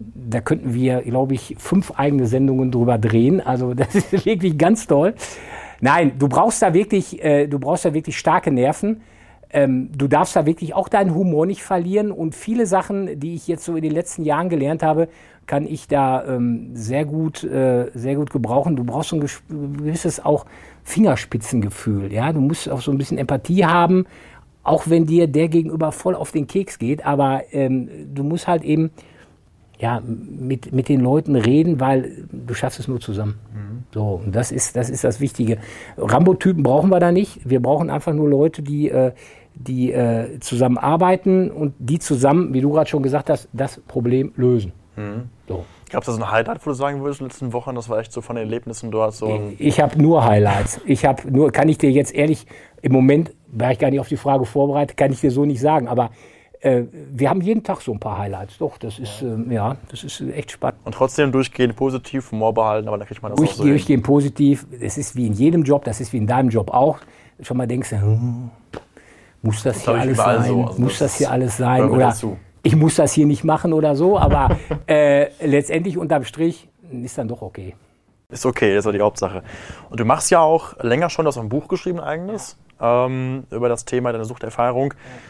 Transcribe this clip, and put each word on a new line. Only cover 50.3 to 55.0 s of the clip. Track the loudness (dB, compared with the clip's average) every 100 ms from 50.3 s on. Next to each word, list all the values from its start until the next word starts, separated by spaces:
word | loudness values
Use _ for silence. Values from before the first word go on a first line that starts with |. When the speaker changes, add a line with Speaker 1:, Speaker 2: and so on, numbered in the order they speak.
| 6 4 2 -2 -4 -2
Speaker 1:
Ich | 2 2
hab | 2
nur, | 2 4 4
kann | 4 2
ich | 4
dir | 4
jetzt | 4 2
ehrlich, | 0 0 0 -6 -20 -20 _
im | 2
Moment, | 4 6 4 2 -8 _
war | -2 -2
ich | 2
gar | 0
nicht | 0
auf | -2
die | -4
Frage | 0 0
vorbereitet, | 0 0 0 0 -2
kann | 0